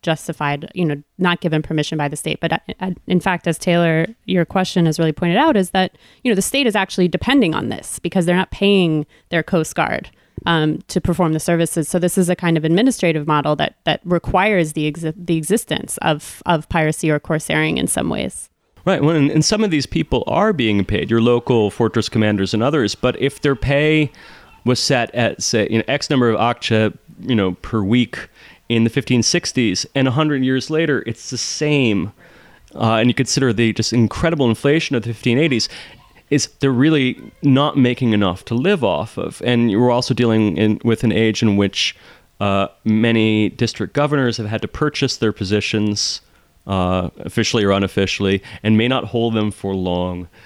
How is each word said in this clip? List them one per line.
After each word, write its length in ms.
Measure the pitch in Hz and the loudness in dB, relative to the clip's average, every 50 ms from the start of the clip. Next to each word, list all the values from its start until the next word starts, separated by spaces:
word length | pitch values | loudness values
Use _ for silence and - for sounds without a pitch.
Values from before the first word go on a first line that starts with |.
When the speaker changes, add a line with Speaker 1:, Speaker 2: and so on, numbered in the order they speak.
| - | -4
Speaker 1:
justified, 640 | 175 160 151 - - 160 - 151 143 143 143 143 - - | -4 -4 -4 -4 -10 -8 -6 -4 -4 -4 -4 -8 -10 -4
you 100 | 180 180 | -2 -2
know, 160 | 156 147 143 147 _ _ - | -2 -2 -4 -8 _ _ -2
not 240 | 185 180 175 175 | 0 0 0 0
given 220 | - 175 156 156 156 | 0 2 2 2 2
permission 340 | - 160 156 151 - - 156 | 0 -2 -2 -2 -2 -2 -4
by 100 | 147 143 | -4 -4
the 80 | 143 | -4
state. 240 | - - 156 160 - | -6 -6 -6 -4 -4
But, 140 | - 165 165 | -2 -2 -2
uh, 40 | - - - 180 - | -2 -4 -8 -10 -8
uh, 100 | - 190 180 - _ - | -6 -6 -6 -8 _ 0
in 120 | 185 175 | 0 0
fact, 280 | - 196 180 175 - 175 | 2 0 -2 -2 -2 -4
as 100 | 160 - | -4 -2
Taylor, 480 | - - 175 175 170 165 160 160 165 - 226 _ _ | 0 0 2 2 2 2 2 0 0 -2 -6 _ _
your 200 | - 185 185 165 | -2 0 0 0
question 400 | - - 196 185 - - 185 170 | 0 0 -2 -2 0 0 2 2
has 140 | 160 151 - | 2 2 2
really 140 | 165 160 147 | 0 0 0
pointed 240 | - - 170 170 214 | -2 -2 0 2 2
out, 200 | 294 330 294 208 | 2 4 4 2
is 140 | 190 180 | 0 0
that, 260 | - 190 185 - - _ _ - - _ _ | 0 0 -2 -2 -4 _ _ -20 -20 _ _
you 60 | 254 | 0
know, 60 | 220 | 0
the 60 | 185 196 | 0 0
state 240 | - - 277 285 233 | 0 0 0 0 2
is 80 | 202 | 2
actually 320 | 214 190 - - - 180 180 | 0 -2 -2 0 0 0 0
depending 480 | - 180 - - 262 285 233 165 156 | 0 -2 0 2 4 4 4 2 0
on 140 | - - - | -2 -4 -4
this 280 | - - - - - - | -8 -10 -10 -14 -14 -10
because 300 | - 175 - 190 170 165 | -10 -2 0 0 2 2
they're 80 | 175 | 2
not 160 | 180 185 - | 0 0 -2
paying 560 | - - 196 202 202 196 180 165 156 151 147 - _ _ _ _ | -4 -2 2 2 4 4 4 2 0 -2 -4 -6 _ _ _ _
their 120 | - 170 | -4 -4
Coast 320 | 156 - - 170 156 - - | -2 0 0 0 0 -2 -2
Guard 380 | - 156 - - - - - _ _ _ _ _ - - | -4 -2 -2 -2 -6 -8 -10 _ _ _ _ _ -8 -2
um, 340 | - 170 160 156 156 151 - - _ | 0 0 2 2 0 -2 -4 -8 _
to 120 | - 190 | -4 -2
perform 320 | - - 175 - 180 160 156 | -2 -2 -2 0 0 0 0
the 60 | 156 | -2
services. 480 | - - 170 165 170 160 - 170 151 - | 0 0 0 0 0 0 -2 -4 -4 -2
So 120 | - 180 | -2 0
this 180 | 170 180 - 196 | 0 0 2 0
is 120 | 185 170 | 0 0
a 60 | 180 | 0
kind 220 | - - 175 165 160 | -2 0 0 0 2
of 80 | 151 | 2
administrative 600 | 160 165 185 240 269 240 - - 170 160 160 147 156 | 2 2 4 2 2 0 2 0 0 0 0 0 0
model 280 | 151 147 143 151 151 | 0 0 2 0 0
that, 200 | 151 151 - - _ _ | 0 -2 -4 -4 _ _
that 180 | - 156 - - | -4 -4 -4 -2
requires 680 | 175 175 170 - - - 185 190 214 214 185 165 156 151 | -2 -2 -2 -2 0 0 2 2 4 2 2 0 0 -2
the 180 | 160 151 151 | -4 -4 -4
exi-, 220 | 147 165 165 156 156 | -4 -4 -6 -8 -8
the 220 | 208 175 175 170 165 | -8 -4 -2 -2 -2
existence 600 | 156 147 190 233 - - 156 - - - - - | 0 0 -2 -2 -2 -4 -6 -6 -6 -8 -10 -4
of, 420 | - 156 156 147 - - - - - | -2 -2 -2 -2 -4 -14 -20 -14 -2
of 220 | - 175 156 156 - | -2 -2 -2 -2 -2
piracy 400 | - 175 156 156 160 - - 156 | -2 -2 0 0 -2 -2 -2 0
or 100 | 151 147 | -2 -2
corsairing 580 | - - 165 156 - - 160 156 156 156 - - | -2 -4 -4 -4 -2 -2 -2 -2 0 0 -2 -2
in 100 | 143 - | -2 -2
some 220 | - - - - | -2 -2 -2 -4
ways. 400 | - - - - - - - - _ _ _ _ _ - - | -4 -4 -6 -8 -8 -12 -18 -20 _ _ _ _ _ -6 -2
Speaker 2:
Right. 160 | 185 190 - | -2 0 2
Well, 140 | - 151 170 | 2 2 2
and, 160 | 160 139 147 | 4 2 2
and 140 | - 156 151 | 2 2 2
some 180 | - 220 208 220 | 2 2 0 0
of 80 | 208 | 0
these 140 | 165 147 131 | 0 -2 -2
people 380 | - - 165 160 - - 123 - - | -2 -4 -4 -2 0 -2 -2 -2 0
are 260 | - 156 202 220 208 | 0 2 2 2 2
being 300 | 147 123 110 104 101 98 | 2 2 2 2 0 0
paid, 260 | - 104 98 - 98 | 0 -2 -2 0 0
your 120 | 110 117 | 2 2
local 500 | 113 123 120 120 120 - 127 117 107 104 | 4 4 2 2 2 2 2 2 2 2
fortress 380 | - - 120 110 - 120 107 - | 0 0 0 0 0 0 -4 -2
commanders 440 | - 113 110 107 104 98 98 95 - | 0 0 2 2 2 0 0 -2 -2
and 80 | 107 | 0
others, 340 | 110 135 151 156 120 101 - | 0 0 0 0 0 0 -2
but 240 | - - 127 120 - | -2 -2 -2 -2 0
if 200 | 110 139 - - | -4 -4 -4 -2
their 140 | - 147 139 | -2 -2 0
pay 560 | 120 - 120 143 143 151 151 156 156 151 139 - - - - - - - - - - _ | 0 0 0 0 2 2 2 2 2 0 0 -4 -12 -20 -20 -20 -20 -20 -20 -20 -6 _
was 140 | 117 127 - | -2 0 0
set 340 | - - 139 123 120 - - | 0 0 0 0 0 -2 -2
at, 260 | 120 120 107 - - | -2 -2 -2 -2 -4
say, 260 | - - - 113 104 - | -6 -2 0 0 0 2
you 80 | 110 113 | 0 -2
know, 60 | 110 - | 0 0
X 220 | 131 147 - - | -2 -4 -2 -2
number 200 | 151 131 123 117 | 0 2 2 2
of 100 | 110 - | 2 2
akçe, 580 | 107 120 120 - - - 117 110 110 107 - - _ _ - - | 0 0 -2 -2 -2 0 2 2 2 0 -2 -6 _ _ -20 -16
you 140 | 92 - 131 | -4 0 0
know, 180 | 110 98 92 87 - | 2 2 0 -2 -4
per 200 | - - - 110 | -8 -6 -4 -2
week 480 | 101 95 113 123 120 110 - - - - _ - - - - _ _ _ | 0 2 2 2 2 0 -4 -12 -14 -16 _ -20 -20 -20 -20 _ _ _
in 160 | 120 117 113 | 0 2 2
the 40 | 117 | 2
fifteen 320 | - 143 127 - 127 120 | 0 -2 -2 0 0 2
sixties, 640 | 113 - - 175 - - - 127 123 110 92 - - - _ | 2 2 0 -2 -2 -2 -2 0 0 0 0 -2 -6 -4 _
and 140 | 139 131 131 | 0 0 0
a 40 | |
hundred 320 | 120 139 156 151 147 135 131 | 2 0 0 0 0 0 0
years 260 | 131 131 131 127 - | 0 0 -2 -2 -2
later, 340 | 156 156 165 156 143 113 - | -2 -2 0 0 0 -2 -2
it's 240 | - 110 - - - | -6 -10 -10 -10 -10
the 80 | - 120 | -8 -8
same, 720 | - - - - 151 147 151 143 131 117 107 98 80 104 - _ - - - - - - - - _ _ - | -6 -6 -6 -4 -2 0 2 2 2 2 2 0 -2 -4 -8 _ -20 -20 -20 -20 -20 -20 -20 -20 _ _ -8
uh, 200 | - 110 113 113 | -2 0 2 2
and 120 | 110 113 123 | 4 2 2
you 40 | 120 | 2
consider 400 | - 131 - - - 135 127 113 | 0 -2 -2 0 0 0 0 2
the 200 | 98 117 113 104 | 2 2 0 0
just 200 | - 117 - - | -2 -4 -2 2
incredible 540 | 123 117 104 - - - 165 165 151 139 120 | 2 2 2 0 0 -2 0 0 2 2 0
inflation 460 | 113 - - 139 143 165 160 - 139 | 0 0 2 2 2 2 0 -2 -4
of 80 | 120 110 | -4 -4
the 100 | 117 113 | -4 -10
fifteen 240 | - - 131 117 127 | -4 -2 0 2 2
eighties, 320 | 160 165 135 113 - - - - - - - - - _ _ - _ _ | 2 2 0 0 -2 -4 -8 -14 -18 -20 -20 -20 -20 _ _ -20 _ _
is 180 | - 147 - - - _ | -2 -2 -2 -2 -6 _
they're 120 | - 139 | 0 0
really 500 | 131 117 131 156 160 147 131 127 - - - - - _ | 2 4 4 4 4 2 0 0 -4 -6 -12 -20 -18 _
not 360 | - 143 135 131 143 151 - - | 2 4 4 4 4 2 2 2
making 360 | 123 123 123 - 131 120 110 | 2 2 2 0 0 0 2
enough 320 | 104 104 92 90 92 - | 2 2 0 0 -4 -6
to 100 | - 117 | -4 -4
live 280 | 117 135 185 208 180 127 | -2 2 2 0 2 2
off 340 | 101 87 73 95 110 - - | 0 0 0 -2 -6 -6 -8
of. 240 | - - - - - | -8 -8 -8 -6 -2
And 240 | 120 123 120 117 120 | 0 2 2 2 2
we're 220 | 95 104 123 123 | 4 4 4 4
also 220 | 120 120 120 - 127 | 2 2 0 0 0
dealing 440 | - 123 113 113 110 110 104 82 71 | 0 2 2 4 4 2 2 2 2
in, 240 | 107 107 107 - - | 2 2 2 0 0
with 200 | 117 113 - - | 0 0 2 0
an 80 | 117 | 0
age 320 | 98 95 113 113 110 - - | 2 2 2 0 0 2 2
in 140 | 110 101 101 | 2 4 4
which, 380 | 101 98 - - - - - - - - - - _ _ _ _ | 2 0 0 -2 -4 -4 -6 -10 -20 -20 -20 -20 _ _ _ _
uh, 280 | 104 101 98 98 98 - - _ _ | -2 0 0 0 -2 -2 -6 _ _
many 640 | 110 107 110 110 117 117 113 110 110 107 107 107 98 | 0 2 2 2 2 4 4 4 4 4 2 2 0
district 440 | - - 123 113 - - 107 87 - | 0 -2 -4 -4 -2 -6 -8 -6 -2
governors 440 | 143 147 147 147 143 131 120 113 - | -2 -2 0 0 0 0 0 -2 -4
have 100 | 113 104 | -6 -6
had 140 | 110 110 | -6 -6
to 60 | - - | -6 -8
purchase 500 | - - 151 151 - - 139 131 - - | -4 -2 -2 -2 0 -2 -2 -2 -2 0
their 160 | - 110 104 | 0 -2 0
positions, 880 | - 101 92 104 104 98 - - 110 104 107 104 104 - - - - - _ _ _ _ _ _ _ _ | -2 -2 0 0 0 0 0 -2 -2 -2 -2 -2 -2 -4 -6 -6 -10 -12 _ _ _ _ _ _ _ _
uh, 440 | - 98 95 90 90 92 90 90 87 - - | -4 -2 -2 0 0 0 -2 -2 -4 -8 -10
officially 460 | - - - - 113 - - 120 104 | -14 -8 -4 -2 -2 0 0 0 2
or 60 | 98 | 2
unofficially, 720 | 98 98 98 92 - - 98 92 - - 101 98 98 95 - - - - - | 2 2 0 0 0 -2 -2 -2 -2 -2 0 0 0 0 -2 -8 -18 -6 0
and 140 | 107 110 107 | 2 2 4
may 100 | 113 123 | 2 2
not 160 | 131 131 - | 0 -2 -4
hold 300 | 101 - 120 113 117 113 | -4 -4 -2 -2 0 0
them 180 | 110 107 104 | 0 -2 -2
for 240 | 101 - - 98 98 | -4 -6 -6 -6 -4
long. 520 | 95 92 90 87 90 90 90 90 87 90 87 _ - - | -2 -2 -2 -2 -2 -2 -4 -6 -8 -12 -14 _ -20 -20